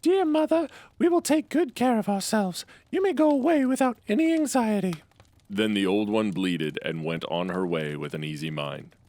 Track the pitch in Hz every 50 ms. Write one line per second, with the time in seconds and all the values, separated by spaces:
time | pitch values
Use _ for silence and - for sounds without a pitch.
0 | - 320 370 381 370 311 302 311 311 - 320 330 330 262 - - - - _ _
1 | - 349 330 339 320 - 285 311 - - - 294 349 269 - - 240 254 240 220
2 | 202 - 202 196 190 - - 214 202 185 170 - - - - - _ _ - 359
3 | 381 392 330 247 311 302 294 277 240 320 339 294 269 254 262 - 262 254 233 -
4 | _ - 208 247 320 320 330 320 311 254 - 262 233 214 214 202 185 185 170 156
5 | - _ _ _ - _ _ _ _ _ 101 98 110 110 107 101 98 92 95 104
6 | 107 101 104 110 110 107 90 85 95 92 87 82 78 76 76 - - 78 80 80
7 | 80 82 82 82 - - 78 85 90 92 87 92 95 90 85 80 78 76 76 73
8 | 76 73 73 80 76 78 78 71 76 80 78 76 73 73 71 73 - - _ _
9 | _